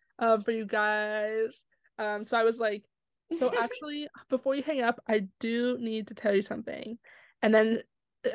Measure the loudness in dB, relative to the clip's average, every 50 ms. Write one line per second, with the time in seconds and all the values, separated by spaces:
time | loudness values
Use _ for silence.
0 | _ _ _ 0 2 4 4 4 2 0 -2 -2 -2 -2 0 0 2 2 0 0
1 | -2 -2 -2 -2 -4 -2 -2 -2 -2 -2 -4 -10 -20 _ _ _ _ _ _ -6
2 | -4 -4 -4 -6 -4 -2 2 2 4 2 2 2 0 -2 -2 -4 -8 _ _ _
3 | _ _ _ _ _ -8 -2 0 0 2 2 0 -2 -2 -4 -8 -10 -8 -8 -8
4 | -8 -10 -12 -18 -6 -4 -4 -2 0 0 0 0 0 -2 -2 0 2 0 0 0
5 | 0 0 0 0 0 -4 -8 -6 -4 -2 0 0 0 0 -2 -2 -4 -4 -4 -4
6 | -6 -8 -8 -2 0 2 2 2 0 -2 -6 -8 -8 -8 -10 -8 -10 -10 -12 -14
7 | _ -20 -20 -20 -20 _ _ _ 4 6 6 6 6 4 2 0 -4 _ _ _
8 | _ _ _ _ -4 -2